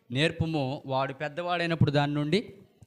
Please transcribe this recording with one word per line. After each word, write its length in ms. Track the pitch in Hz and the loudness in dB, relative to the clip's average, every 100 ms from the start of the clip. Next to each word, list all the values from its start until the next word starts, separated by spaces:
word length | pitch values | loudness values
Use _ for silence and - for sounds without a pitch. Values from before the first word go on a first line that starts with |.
| - | -6
నేర్పుము, 720 | 123 160 165 165 156 131 143 135 | 0 0 0 -2 0 -2 -4 -4
వాడు 260 | 131 135 | -2 -2
పెద్దవాడైనప్పుడు 800 | 135 151 147 175 175 170 165 - | -4 -8 -6 -4 -2 0 4 4
దాని 240 | 143 143 | 4 2
నుండి 400 | 147 147 185 - - - _ | 0 0 0 -2 -14 -20 _